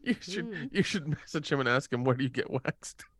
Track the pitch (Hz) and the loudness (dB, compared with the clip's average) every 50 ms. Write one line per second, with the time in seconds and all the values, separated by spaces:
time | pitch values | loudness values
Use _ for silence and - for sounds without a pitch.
0 | - 247 226 - - 175 185 208 233 233 208 165 143 135 - 196 180 - - 190 | 0 0 -2 -2 -2 -8 -6 -6 -6 -6 -6 -6 -8 -2 2 2 2 2 0 -2
1 | 143 151 143 - - - - 160 143 - 151 139 131 123 120 135 - - 131 120 | -2 -2 -4 -4 -6 -4 -4 -4 0 0 0 2 4 4 4 4 2 0 -2 2
2 | 123 131 120 127 135 123 120 123 - - - 131 - - - _ - - - - | 4 4 4 4 2 -2 0 -2 -4 -2 -2 -2 -2 -2 -4 _ -14 -16 -16 -16
3 | - _ _ | -20 _ _